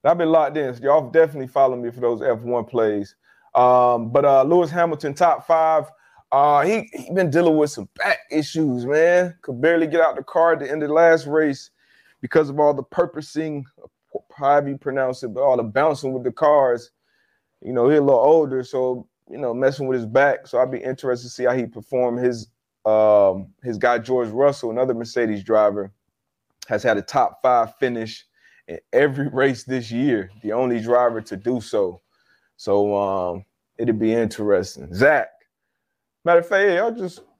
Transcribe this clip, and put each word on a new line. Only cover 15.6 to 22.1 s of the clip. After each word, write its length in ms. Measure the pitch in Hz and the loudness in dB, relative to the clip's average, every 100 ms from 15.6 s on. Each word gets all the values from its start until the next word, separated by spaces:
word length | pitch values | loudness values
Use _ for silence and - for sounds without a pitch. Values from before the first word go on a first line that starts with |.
bouncing 480 | 120 117 156 139 135 | 0 0 0 0 -6
with 120 | 131 | -6
the 80 | 123 | -6
cars. 600 | - 151 147 131 120 - _ _ _ _ _ _ _ | 0 2 4 2 0 -6 _ _ _ _ _ _ _
You 120 | - | -6
know, 160 | 123 120 | 0 4
he 60 | 151 | 4
a 60 | |
little 180 | 139 123 | 4 4
older, 420 | 135 160 147 131 | 6 4 2 -4
so, 440 | 123 131 127 127 - _ _ | -6 -4 -4 -4 -12 _ _
you 80 | 127 | -8
know, 160 | 127 | -6
messing 340 | 120 135 139 131 | 0 0 0 -4
with 100 | 127 | -4
his 80 | 113 | 0
back. 420 | 127 143 - - | 2 2 0 -4
So 120 | 123 | -2
I'd 100 | 127 | -2
be 140 | 127 | -4
interested 440 | 131 127 135 123 123 | -8 -6 -4 -6 -8
to 60 | |
see 120 | - 123 | -2 0
how 80 | |
he 120 | 127 117 | 0 -4
perform. 520 | 113 - 127 123 | -10 -6 -2 -2